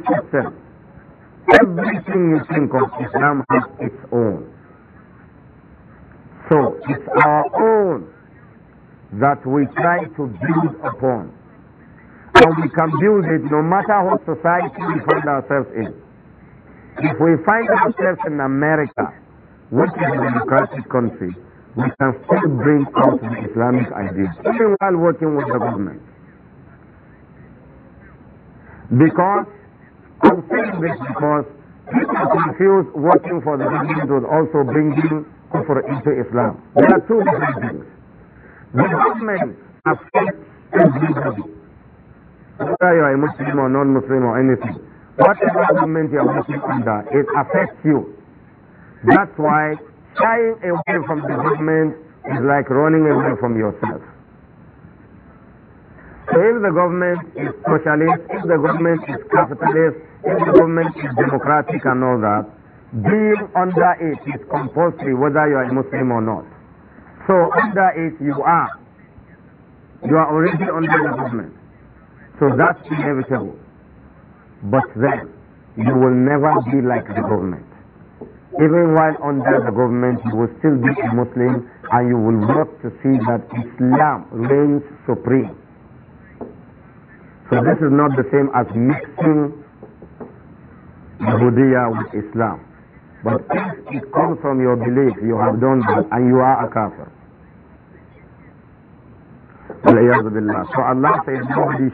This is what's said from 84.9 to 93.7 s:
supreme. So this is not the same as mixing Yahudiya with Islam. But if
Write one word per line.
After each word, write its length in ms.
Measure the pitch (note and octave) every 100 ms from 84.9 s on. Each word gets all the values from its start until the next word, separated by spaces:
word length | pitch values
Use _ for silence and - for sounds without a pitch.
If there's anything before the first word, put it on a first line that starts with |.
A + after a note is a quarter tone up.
| - -
supreme. 480 | A#2 - C3 G#2 - - - - - - - - - - - - - - - - - - - -
So 120 | A#2
this 140 | C#3 -
is 120 | D3
not 180 | C#3+ D3 C3
the 100 | -
same 160 | C#3 C#3 B2
as 100 | G#2+ A2
mixing 880 | B2+ D3 - - D#3+ D3+ D3 - - - - - - - - - - - - - - - - -
Yahudiya 600 | A2 A2 B2 A#2 C3+ B2+ A#2 A2
with 160 | G#2+ G#2+ G#2
Islam. 400 | A#2 A2 C#2+ - - - - - -
But 220 | A#2 - -
if 480 | F3+ F#3+